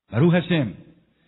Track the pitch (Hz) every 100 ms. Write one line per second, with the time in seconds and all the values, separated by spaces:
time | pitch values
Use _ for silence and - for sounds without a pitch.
0 | _ 110 170 175 - 170 113 80 - _
1 | _ _